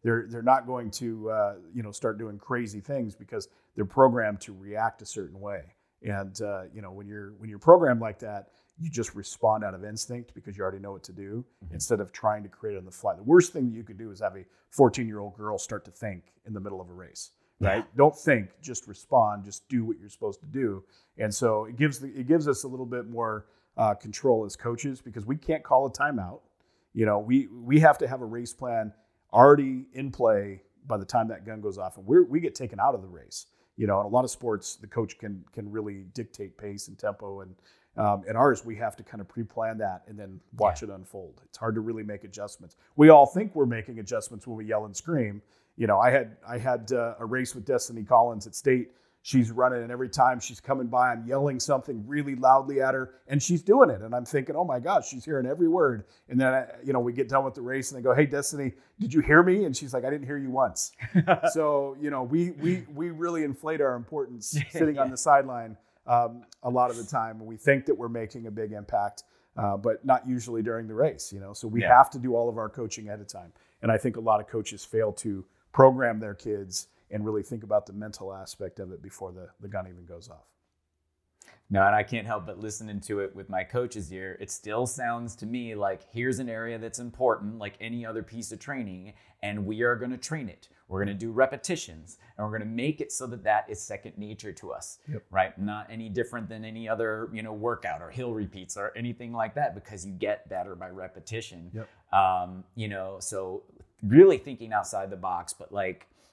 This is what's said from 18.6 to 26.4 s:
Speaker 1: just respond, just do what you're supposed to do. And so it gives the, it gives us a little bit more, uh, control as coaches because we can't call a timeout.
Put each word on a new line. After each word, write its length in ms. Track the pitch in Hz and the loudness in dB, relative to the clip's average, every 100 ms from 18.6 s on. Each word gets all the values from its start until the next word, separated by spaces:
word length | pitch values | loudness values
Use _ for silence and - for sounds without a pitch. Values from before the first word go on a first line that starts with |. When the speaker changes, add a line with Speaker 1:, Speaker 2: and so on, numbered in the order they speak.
Speaker 1:
just 260 | - 120 - | -16 -14 -14
respond, 580 | 98 - 131 107 104 | -20 0 2 2 0
just 240 | 101 98 - | -10 -18 -6
do 160 | 127 | -4
what 140 | 113 107 | -4 -6
you're 120 | 101 | -12
supposed 300 | - 110 98 | -10 -8 -8
to 60 | - | -10
do. 380 | 135 120 95 - _ _ - | -4 -4 -4 -12 _ _ -8
And 160 | 107 | -6
so 300 | 104 117 107 | 0 0 0
it 120 | 110 120 | -2 0
gives 220 | 151 127 | 0 -2
the, 100 | 135 | -10
it 180 | 135 123 | -4 2
gives 180 | 165 147 | 2 2
us 160 | 131 | -2
a 40 | 135 | -4
little 180 | 127 123 | -10 -8
bit 220 | 123 110 | -8 -8
more, 380 | 117 113 107 - _ _ - | -4 -4 -4 -10 _ _ 0
uh, 160 | 110 | 0
control 500 | 104 110 - 139 113 | 0 -6 -2 2 2
as 120 | 107 - | 0 -8
coaches 440 | 120 120 139 127 | -8 -6 -6 -8
because 260 | - 113 104 | -12 -10 -6
we 100 | 147 | -4
can't 260 | - 156 | -2 -4
call 240 | - 131 135 | 4 4 4
a 60 | |
timeout. 480 | - 143 131 90 123 | -2 -2 -2 -6 -12